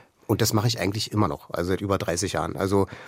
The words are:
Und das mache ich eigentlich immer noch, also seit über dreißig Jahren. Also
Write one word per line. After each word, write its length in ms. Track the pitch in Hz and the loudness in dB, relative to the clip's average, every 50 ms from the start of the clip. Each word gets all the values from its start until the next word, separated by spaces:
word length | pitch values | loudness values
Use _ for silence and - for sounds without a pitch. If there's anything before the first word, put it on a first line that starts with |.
| - _ _ _ _ - | -20 _ _ _ _ 0
Und 120 | 110 - | 0 2
das 120 | 113 - | 2 2
mache 160 | 113 110 104 120 | 2 2 2 2
ich 100 | 113 - | 0 0
eigentlich 320 | 95 95 101 110 - - | 0 -2 -2 -2 -4 -2
immer 140 | - 104 107 80 | 0 0 2 0
noch, 220 | 69 - - - | 0 -4 -8 -6
also 180 | - - 85 90 | -4 -2 0 0
seit 100 | 95 87 | 0 0
über 180 | 101 98 98 90 | 0 0 0 0
dreißig 360 | - - 87 85 101 90 - | 0 0 0 0 -2 -2 -2
Jahren. 220 | 80 80 82 - | -2 -2 -2 -2
Also 300 | 80 98 95 101 98 95 - - - - | -2 0 2 4 2 2 0 -2 -10 -18